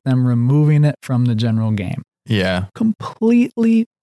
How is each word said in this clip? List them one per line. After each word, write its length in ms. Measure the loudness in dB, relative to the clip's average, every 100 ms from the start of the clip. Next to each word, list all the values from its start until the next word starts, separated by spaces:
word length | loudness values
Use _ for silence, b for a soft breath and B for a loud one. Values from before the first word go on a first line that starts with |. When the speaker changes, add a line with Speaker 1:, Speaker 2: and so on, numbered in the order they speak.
Speaker 1:
them 220 | 0 0 2
removing 580 | 0 2 2 2 4
it 100 | 2 -2
from 220 | -4 -2
the 100 | 0
general 360 | 0 0 0 -2
game. 300 | -2 -4 -8 -12 _ -4
Speaker 2:
Yeah. 400 | -2 0 -2 -6
Speaker 1:
Completely 1120 | -4 -4 -4 -10 -4 2 2 2 0 0 0 -2 _